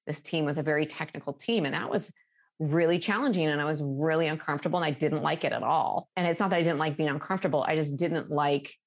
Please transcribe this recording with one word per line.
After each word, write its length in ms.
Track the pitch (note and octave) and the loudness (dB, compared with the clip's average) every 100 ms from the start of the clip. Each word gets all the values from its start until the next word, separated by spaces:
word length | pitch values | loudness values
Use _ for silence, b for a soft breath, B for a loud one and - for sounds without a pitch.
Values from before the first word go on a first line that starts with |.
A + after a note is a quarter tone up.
| - | -8
This 120 | D3 | -8
team 260 | - E3 D3 | -4 -2 0
was 120 | D3+ | 0
a 60 | |
very 240 | D3 D3+ D#3 | 0 0 0
technical 460 | - D#3 - C#3+ | -4 -8 -8 -10
team, 320 | - - A3+ C#3 | -6 -2 0 0
and 100 | D3 | -2
that 160 | - | -2
was 200 | G3 - b b b b - | -2 -4 b b b b -6
really 400 | D#3 D#3+ E3 F3 | 0 4 4 2
challenging, 480 | F3 G#3 C#4 F#3 D#3 | 0 0 0 2 2
and 160 | D3 | 2
I 40 | D3 | 0
was 180 | D3+ C#3+ | -2 -2
really 400 | C3+ D#3+ D#3+ D#3+ | 0 2 2 2
uncomfortable, 540 | D#3 - D3 E3+ F3 | -2 -4 -2 0 0
and 60 | D#3+ | 0
I 120 | C#3 | 0
didn't 240 | D3+ D3+ | 0 0
like 220 | D3 D#3+ | 0 0
it 100 | D3+ | -2
at 80 | A2+ | 0
all. 480 | A#2 D#3+ - - - - | 2 2 2 -2 -4 -2
And 100 | F3 | 0
it's 140 | E3+ | 2
not 100 | G3 | 2
that 80 | F3 | 2
I 60 | |
didn't 160 | E3 D3 | 2 2
like 180 | D#3 D3 | 0 0
being 120 | D#3 | 0
uncomfortable. 540 | C#3+ - F#3 E3+ C#3+ - | 0 -2 -2 0 2 2
I 80 | D#3+ | 0
just 220 | D3 C#3+ | 0 0
didn't 340 | E3+ E3 - | 0 -2 -2
like 420 | D3 D3 C#3+ C#3 - | 0 2 2 -2 -16